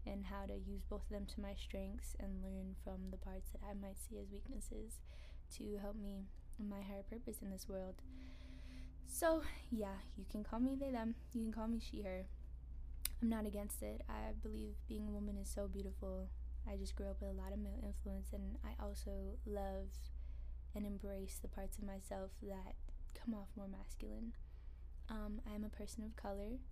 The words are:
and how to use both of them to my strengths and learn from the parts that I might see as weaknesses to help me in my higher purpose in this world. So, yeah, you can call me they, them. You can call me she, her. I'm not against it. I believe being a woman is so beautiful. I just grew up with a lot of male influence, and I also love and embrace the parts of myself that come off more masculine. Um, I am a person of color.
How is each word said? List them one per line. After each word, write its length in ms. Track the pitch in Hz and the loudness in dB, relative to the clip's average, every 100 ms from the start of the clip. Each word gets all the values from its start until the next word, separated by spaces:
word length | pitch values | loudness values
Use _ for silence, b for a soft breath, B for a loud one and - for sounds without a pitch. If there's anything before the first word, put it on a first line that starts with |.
and 220 | 214 202 190 | 0 0 0
how 180 | 196 | 0
to 80 | 196 | 0
use 300 | 196 190 196 - | 0 0 0 2
both 100 | 208 | 0
of 80 | - | 2
them 160 | 208 | 0
to 160 | 196 - | 0 0
my 140 | 196 | 0
strengths 600 | 202 - 196 196 226 - - | 0 0 0 0 0 -2 0
and 220 | 196 190 | 2 2
learn 340 | 190 190 190 185 | 2 0 0 -2
from 260 | 196 190 185 | -2 0 0
the 60 | 180 | 0
parts 320 | 196 190 - | 0 0 -2
that 100 | 202 | -2
I 80 | 202 | -2
might 240 | 202 196 190 | -2 -2 -4
see 220 | - 214 | -4 -4
as 120 | 202 | -2
weaknesses 720 | 202 - 208 - 214 220 - B B B B - - | -2 -2 0 0 -2 -2 -4 B B B B -6 -4
to 220 | 214 208 | 0 2
help 160 | 202 214 | 0 0
me 300 | 202 196 196 - - - | 0 -2 -4 -6 -4 -2
in 80 | 208 | 0
my 140 | 202 | 0
higher 200 | 196 196 196 | -2 -2 -2
purpose 300 | 226 240 220 | -2 -2 -2
in 100 | 196 | -2
this 160 | 190 - | -2 0
world. 280 | 190 185 185 - B B B B 262 B 254 B - - | 0 0 -4 -6 B B B B -6 B -4 B -6 -2
So, 340 | - 330 320 294 B B | 6 8 8 4 B B
yeah, 240 | 226 196 190 - 208 | 2 2 -2 -4 -6
you 80 | 190 | -2
can 140 | 214 | -2
call 160 | 208 226 | 0 4
me 160 | 254 269 | 6 6
they, 120 | 277 | 2
them. 240 | 247 226 233 - | 4 2 0 -2
You 120 | 240 | 0
can 80 | 220 | 2
call 140 | 220 220 | 2 2
me 140 | 226 | 2
she, 220 | - - | 0 -2
her. 240 | 196 185 190 - - - - - - - - - | 0 0 -2 -4 -4 -6 -4 -4 -2 0 0 4
I'm 80 | 226 | 4
not 160 | 220 214 | 6 4
against 360 | 202 208 - | 0 0 0
it. 200 | 208 226 - | -2 -2 -2
I 260 | 214 220 214 | 0 0 0
believe 320 | 220 220 214 202 - | 0 0 -2 -2 -2
being 200 | 214 214 | -2 0
a 20 | |
woman 280 | 208 208 202 | 0 0 0
is 80 | 196 | 0
so 180 | - 202 | 2 2
beautiful. 600 | 190 196 190 190 190 190 - - - - | 2 0 0 0 0 0 -2 -2 0 0
I 60 | 196 | 0
just 180 | 196 | 0
grew 120 | - 196 | 0 0
up 160 | 190 | 0
with 80 | 196 | 0
a 100 | 190 | 0
lot 140 | 190 | 2
of 40 | 208 | 2
male 220 | 202 196 | 2 2
influence, 520 | 202 196 202 190 196 | 2 2 2 2 2
and 220 | 202 196 190 | 0 0 0
I 220 | 220 220 | 0 0
also 540 | 208 202 - 196 196 - 220 | 0 0 2 2 2 0 0
love 420 | 202 196 190 190 - - B B B B B B | 2 2 2 0 -2 -2 B B B B B B
and 100 | 208 | 0
embrace 540 | 208 202 202 196 190 - | 2 2 0 0 0 -2
the 80 | 196 | -2
parts 300 | - 190 - | 0 0 2
of 60 | |
myself 480 | 202 190 - 196 190 - | 0 0 0 0 0 -2
that 320 | 202 190 190 - - - - | -2 -2 0 0 0 -2 -2
come 180 | - 240 | 0 0
off 160 | 214 202 - | 0 -2 -4
more 100 | 196 | -4
masculine. 680 | 196 196 - 214 214 226 240 B B B B B B - | -4 -2 -2 0 0 0 -2 B B B B B B -2
Um, 300 | 220 208 208 220 | 0 2 0 0
I 40 | |
am 100 | 208 | 0
a 60 | 214 | 0
person 340 | - 208 - | 0 -2 0
of 100 | 214 214 | -2 0
color. 360 | 208 202 208 254 - | 0 0 0 0 -2